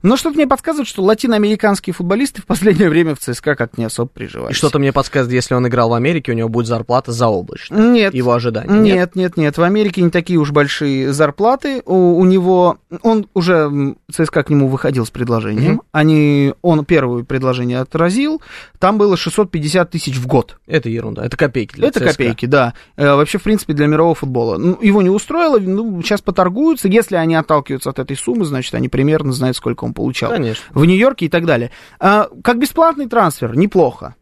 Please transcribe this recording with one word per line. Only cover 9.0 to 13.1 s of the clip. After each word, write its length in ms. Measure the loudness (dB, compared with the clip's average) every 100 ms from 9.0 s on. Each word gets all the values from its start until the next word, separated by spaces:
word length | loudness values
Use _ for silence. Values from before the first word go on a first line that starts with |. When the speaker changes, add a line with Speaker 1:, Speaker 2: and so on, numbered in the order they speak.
| 0 -2
Speaker 1:
нет, 220 | -4 0
нет. 200 | -2 0
В 60 |
Америке 380 | 0 2 0 2
не 80 | 0
такие 300 | 0 0 0
уж 120 | 2
большие 600 | 0 0 0 -2 -2 -2
зарплаты. 680 | 0 0 2 0 0 -2 -6 -2
У, 100 | 2 4 4
у 60 | 4
него, 540 | 4 4 4 2 0 _ -4
он 260 | 0